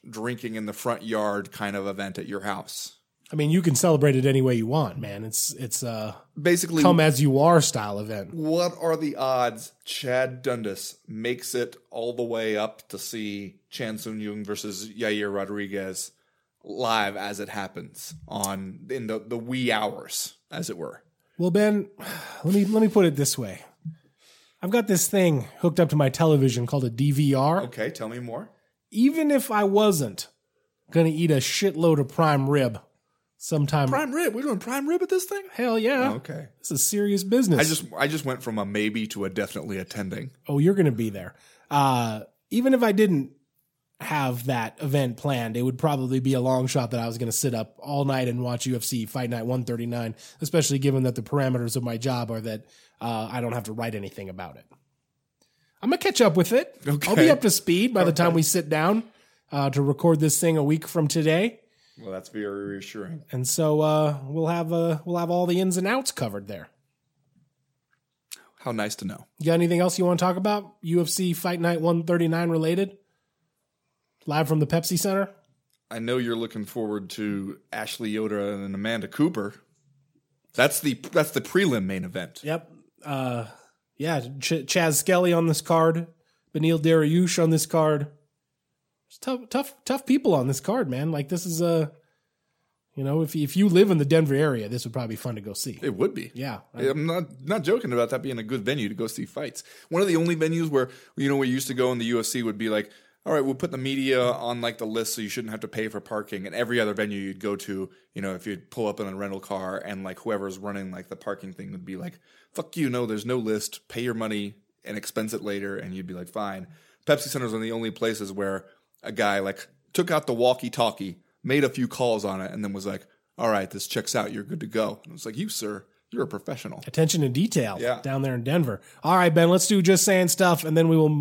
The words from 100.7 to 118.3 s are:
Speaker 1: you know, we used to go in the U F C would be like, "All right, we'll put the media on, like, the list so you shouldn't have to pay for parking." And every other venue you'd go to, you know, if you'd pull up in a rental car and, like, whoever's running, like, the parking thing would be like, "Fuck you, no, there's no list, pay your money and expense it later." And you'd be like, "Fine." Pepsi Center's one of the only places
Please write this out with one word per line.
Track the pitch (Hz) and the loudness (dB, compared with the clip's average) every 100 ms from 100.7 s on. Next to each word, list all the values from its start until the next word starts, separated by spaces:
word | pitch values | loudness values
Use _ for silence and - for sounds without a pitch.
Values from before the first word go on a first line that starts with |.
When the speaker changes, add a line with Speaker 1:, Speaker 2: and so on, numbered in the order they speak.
| 139 127 - - - | 2 0 -4 -14 -4
Speaker 1:
you | 139 | 0
know, | 139 | 2
we | 131 | 2
used | 131 131 | 0 -2
to | |
go | 127 127 | 0 0
in | 123 | 0
the | 117 | 0
U | 117 | 0
F | 110 | 0
C | 127 | -2
would | 113 104 | -4 -2
be | 110 | 0
like, | 107 104 - _ _ - | 0 -2 -10 _ _ -2
"All | |
right, | 151 | 0
we'll | 135 131 | 0 -2
put | 175 | -4
the | 131 | -4
media | 135 135 135 127 | -4 -2 2 4
on, | 123 - 120 120 | 2 0 -4 -4
like, | 117 113 | -4 -4
the | 110 | -4
list | 113 110 - | -4 -4 -6
so | |
you | 104 | -6
shouldn't | 123 110 | -8 -8
have | 110 | -10
to | 107 | -8
pay | 110 110 | -6 -6
for | 107 | -8
parking." | - 107 104 98 95 | -8 -8 -6 -8 -6
And | 95 | -4
every | 113 120 | -2 0
other | 107 | 0
venue | 104 104 101 | 0 -4 -4
you'd | 98 95 | -8 -6
go | 104 101 | -6 -6
to, | - 95 95 _ _ | -6 -6 -8 _ _
you | - | -8
know, | 98 90 | -8 -6
if | 107 | -8
you'd | 92 - | -10 -10
pull | 123 107 | -6 -4
up | 101 | -4
in | 101 | -8
a | 95 | -8
rental | 101 98 | -8 -10
car | - 98 92 95 | -8 -8 -6 -8
and, | 98 95 | -8 -10
like, | 95 90 | -10 -8
whoever's | 113 104 98 95 | -6 -4 -4 -8
running, | 104 101 95 | -8 -8 -8
like, | 92 - | -12 -14
the | - | -12
parking | 104 98 95 | -10 -10 -12
thing | 90 95 | -14 -14
would | 95 90 | -14 -12
be | 92 | -12
like, | 175 - _ _ _ | -12 -16 _ _ _
"Fuck | - - 170 | -12 -8 -4
you, | 139 | -2
no, | 123 117 | -2 -2
there's | 107 117 | -4 -4
no | 127 | -4
list, | 110 107 - - - | -2 -2 -4 -12 -12
pay | 117 | -6
your | 123 | -4
money | 113 110 104 101 - _ _ - | -4 -4 -4 -6 -12 _ _ -12
and | 107 | -10
expense | - - 107 | -8 -6 -4
it | 113 | -4
later." | 104 101 98 98 | -4 -6 -6 -8
And | 92 95 | -8 -10
you'd | 90 | -10
be | |
like, | 90 87 | -12 -10
"Fine." | 110 101 95 90 - _ _ - | -8 -6 -8 -14 -20 _ _ 0
Pepsi | 143 139 | 0 0
Center's | 139 120 | -6 -4
one | 110 | -4
of | |
the | 113 | -4
only | 113 113 | -4 -6
places | - 113 107 98 | -4 -4 -2 -6